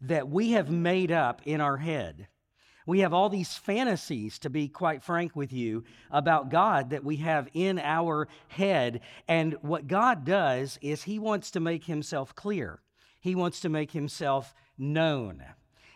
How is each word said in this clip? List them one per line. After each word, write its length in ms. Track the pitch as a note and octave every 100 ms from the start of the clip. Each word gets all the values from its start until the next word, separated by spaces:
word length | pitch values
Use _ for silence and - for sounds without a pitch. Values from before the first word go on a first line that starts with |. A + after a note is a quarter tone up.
that 280 | C3 D#3+ C3+
we 240 | D#3 A3+
have 180 | A3+ D3
made 420 | E3+ F3 F#3 F3+
up 300 | E3 C3 -
in 160 | - D3+
our 160 | D3 C3+
head. 520 | D#3 D3+ F2+ D2+ G2 _ _ _ _ _
We 140 | - F#3
have 160 | F#3+
all 140 | E3+ G3+
these 260 | G3 F3
fantasies, 880 | - - G3+ B3+ F3+ - C3+ G#2+ -
to 100 | D3+
be 160 | C#3+ C#3+
quite 380 | - F3 D3
frank 320 | - E3+ E3+ D3+
with 160 | C#3
you, 320 | B2+ A#2 A2 A#2 - -
about 400 | C#3+ C#3+ D#3 C3
God 400 | D#3 G3+ E3+ C3+
that 140 | D3
we 140 | C#3 D3+
have 300 | D#3+ D#3 B2+
in 240 | D#3+ F#3 F#3
our 480 | D3 D#3+ E3+ D3+ D3+ - -
head. 540 | - G3 F3 B2 A#2+ - - -
And 260 | E3 D#3+ D3+
what 240 | D3 E3 C#3+
God 380 | F#3 A#3+ A3+
does 560 | C3+ G3 D#3+ B2+ C3+ -
is 220 | C#3+ D3
he 160 | - G#3+
wants 320 | G#3+ G#3 -
to 80 | F#3
make 240 | E3 E3+
himself 500 | D#3+ D3+ D3+ D3+ C3+
clear. 480 | - G3+ G3+ G#2+ D#2 _ _ _ _
He 160 | F#3 F3+
wants 240 | F3 -
to 80 | F3
make 240 | D#3 D3+
himself 600 | E3 C#3+ - D3 C3+ C3 _ _ -
known. 680 | C3+ D3+ D#3+ C#3+ G#2+ D#2 C2+ - _ _ -